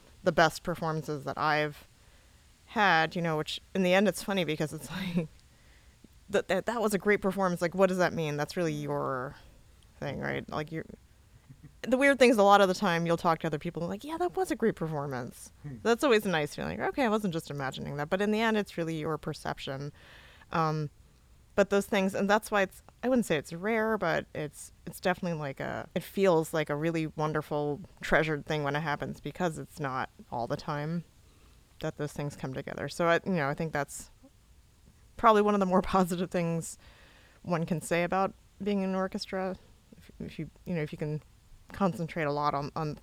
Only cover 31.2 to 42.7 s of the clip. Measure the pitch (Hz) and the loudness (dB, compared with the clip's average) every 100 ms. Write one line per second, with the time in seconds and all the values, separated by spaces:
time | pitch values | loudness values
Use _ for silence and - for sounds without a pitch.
31.2 | - _ - - _ - 156 - 147 - | -20 _ -20 -20 _ -10 -8 -6 -8 -6
32.2 | 147 - 131 131 139 - 143 - 170 170 | -8 -8 -8 -8 -8 -8 -6 0 2 2
33.2 | - 180 139 147 160 147 139 - - - | 2 0 0 -2 -4 -4 -4 -8 -16 -20
34.2 | 269 _ _ - _ _ - - - - | -20 _ _ -20 _ _ -20 -20 -20 4
35.2 | 233 208 208 208 185 190 - 190 175 175 | 6 8 6 4 4 2 4 2 2 0
36.2 | 185 185 170 165 156 - - - - - | -2 -2 0 -2 -6 -12 -20 -20 -20 -20
37.2 | - _ - 170 165 160 - 170 175 190 | -20 _ -4 -2 0 -2 0 0 2 0
38.2 | 190 - _ - 196 202 190 190 190 208 | 0 -4 _ -8 -4 -2 0 -2 -2 -6
39.2 | - 190 185 190 - - - - - - | -6 -6 -6 -8 -14 -20 -20 -20 -20 -14
40.2 | - - 151 - - 170 151 165 151 151 | -12 -10 -12 -12 -6 -4 -4 -6 -6 -6
41.2 | - - - - - - 196 180 165 175 | -8 -20 -20 -20 -10 -2 0 0 -6 -2
42.2 | 147 147 147 143 143 | -2 0 0 0 -4